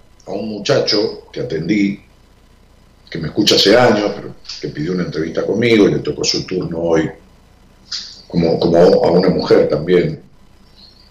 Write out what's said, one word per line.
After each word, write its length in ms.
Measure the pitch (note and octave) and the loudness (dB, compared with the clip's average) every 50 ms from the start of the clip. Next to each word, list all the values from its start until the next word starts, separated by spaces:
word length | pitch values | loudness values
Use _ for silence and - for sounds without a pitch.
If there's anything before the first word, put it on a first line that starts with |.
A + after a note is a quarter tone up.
| _ _ _ _ _ | _ _ _ _ _
a 40 | F2 | -12
un 180 | F#2+ G#2 A2 A2 | -10 -8 -8 -8
muchacho 800 | G#2+ G2+ G2 - A2 A2+ A#2 - A2+ G#2 G#2+ G#2+ - - - - | -10 -8 -4 0 0 0 0 0 -2 -2 -2 -2 -6 -10 -16 -14
que 80 | - - | -12 -10
atendí, 640 | - - E2 D#2 E2 E2+ G#2+ G#2 G2+ G2 G2+ - - _ _ _ _ _ _ _ _ _ _ _ _ _ _ _ _ _ _ _ _ - | -8 -6 -6 -6 -4 -2 0 0 0 0 -2 -6 -12 _ _ _ _ _ _ _ _ _ _ _ _ _ _ _ _ _ _ _ _ -12
que 100 | - E2 | -10 -10
me 100 | D#2+ D#2 | -10 -6
escucha 260 | - G2+ - - A#2+ | -4 -2 0 2 2
hace 220 | - - G2 G#2+ | 2 4 4 6
años, 360 | B2 B2+ A#2 G#2+ G#2 G#2 G2+ - | 6 6 4 4 2 0 -2 -4
pero 180 | - - - - - - - - - | -6 -10 -14 -16 -18 -18 -18 -14 -12
que 80 | - D2+ | -12 -10
pidió 240 | - D2 D2+ F2 | -8 -8 -6 -4
una 120 | F2+ F#2 E2+ | -4 -4 -4
entrevista 420 | D2+ D2 D#2 D#2+ E2 D#2+ E2 - | -6 -6 -6 -6 -4 -4 -4 -4
conmigo 400 | - G2 G#2 A#2+ A#2+ A2+ G#2+ G2 | -2 -2 0 2 4 4 4 4
y 60 | E2 | 4
le 60 | D2+ C#2+ | 2 0
tocó 240 | - - - - - | -2 -6 -6 -4 -4
su 200 | - - - - | -4 -4 -4 -6
turno 340 | - F#2 F2+ E2+ E2 E2+ E2 | -6 -6 -6 -6 -6 -6 -4
hoy, 300 | E2+ E2+ E2 D#2+ D#2+ C#2+ - - - _ _ _ _ _ _ _ _ _ _ _ _ - - - - - - - - | -2 0 0 0 0 -2 -6 -12 -20 _ _ _ _ _ _ _ _ _ _ _ _ -14 -14 -14 -14 -16 -20 -20 -16
como, 320 | - - E2+ E2+ E2 - - | -6 -4 -2 0 0 0 0
como 200 | - E2+ E2+ E2+ | 0 2 4 4
a 320 | F2+ F#2 - - E2 E2+ | 6 6 6 4 4 2
una 180 | E2+ F2+ F#2 F#2 | 2 2 2 2
mujer 400 | E2+ - - - - - - - | 0 0 2 4 4 4 4 2
también, 540 | - D2 D#2 F2 F2+ F2 E2+ D#2 D2+ - - - - _ _ _ _ _ _ _ _ - - - _ _ _ _ | 0 -4 0 2 2 2 2 0 -4 -8 -14 -20 -20 _ _ _ _ _ _ _ _ -20 -20 -20 _ _ _ _